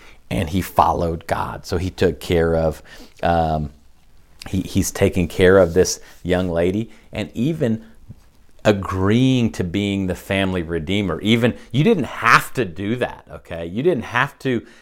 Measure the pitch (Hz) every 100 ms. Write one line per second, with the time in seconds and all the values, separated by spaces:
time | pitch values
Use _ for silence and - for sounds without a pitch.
0 | - - - 117 80 92 85 - 82 85
1 | 85 82 - 107 98 - - 90 92 -
2 | 90 - - 87 82 82 80 78 - -
3 | - - 85 85 80 78 73 - - -
4 | - - - - - 95 - - - -
5 | 98 92 85 - 92 95 87 87 87 -
6 | - - 85 90 92 82 87 98 117 -
7 | - 107 87 - 131 160 127 110 - -
8 | - - - _ - - 110 98 95 95
9 | 95 113 131 131 113 - 90 98 101 98
10 | 95 87 - 98 95 92 82 85 76 101
11 | 98 78 104 117 117 - - 123 185 208
12 | 117 - 113 147 - - 101 80 101 123
13 | 104 - - 85 - 82 85 98 165 147
14 | - 120 139 - 135 120 - -